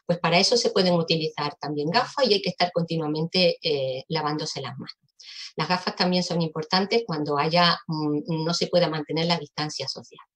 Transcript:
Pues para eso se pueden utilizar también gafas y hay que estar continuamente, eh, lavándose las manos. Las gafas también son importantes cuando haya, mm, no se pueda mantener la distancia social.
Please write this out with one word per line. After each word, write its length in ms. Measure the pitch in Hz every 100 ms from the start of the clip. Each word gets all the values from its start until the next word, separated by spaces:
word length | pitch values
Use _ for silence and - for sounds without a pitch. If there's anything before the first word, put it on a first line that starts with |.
| -
Pues 140 | 170
para 200 | 165 175
eso 180 | 196 240
se 140 | 220
pueden 240 | 196 180 175
utilizar 600 | 160 160 156 156 147 -
también 300 | 143 147 147
gafas 360 | 226 247 - 247
y 60 |
hay 80 | 202
que 80 | 190
estar 220 | - 180
continuamente, 880 | 175 170 165 151 156 165 185 170 170
eh, 420 | 165 139 131 127 -
lavándose 540 | 156 151 151 151 143
las 160 | 135 131
manos. 200 | - - _ _ - - - -
Las 120 | 156
gafas 280 | 180 208 -
también 280 | 180 180
son 180 | 175 170
importantes 640 | 160 160 151 185 196 233 233
cuando 320 | 151 147 143
haya, 400 | 156 175 170 - -
mm, 580 | 156 151 147 165 160 160
no 80 |
se 140 | 170 180
pueda 200 | 175 160
mantener 400 | 156 147 156 170
la 100 | 170
distancia 500 | 147 - 151 - 127
social. 380 | - 117 - -